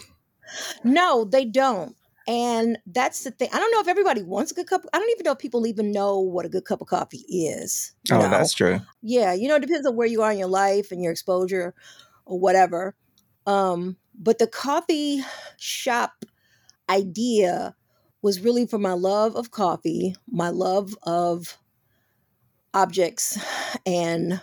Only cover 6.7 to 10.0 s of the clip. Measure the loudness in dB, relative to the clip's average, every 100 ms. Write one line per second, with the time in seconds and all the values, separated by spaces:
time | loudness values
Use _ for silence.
6.7 | -6 -2 -4 -4 -10 -6 -2 -2 -4 -6
7.7 | -6 -8 -10 2 4 4 4 2 2 2
8.7 | 2 -4 _ -2 2 2 0 2 0 2
9.7 | 0 0 0